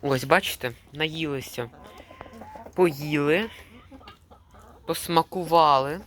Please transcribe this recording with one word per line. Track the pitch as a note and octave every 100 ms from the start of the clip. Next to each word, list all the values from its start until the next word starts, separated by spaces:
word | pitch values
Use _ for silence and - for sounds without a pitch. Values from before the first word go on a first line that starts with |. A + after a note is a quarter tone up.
Ось, | C#3 C3+
бачите, | C3+ E3+ - - B2+ A#2 _
наїлися. | C#3+ D#3+ D#3+ D#3+ C#3 B2 - A#2+ - - - - - - - - - - -
Поїли. | F3+ C#3+ D3+ D3+ C#3+ E3+ A3 - - - - - - - _ - _ - - - -
Посмакували. | E3 - E3 E3 F#3 E3 E3+ D#3 C#3 C3+ E3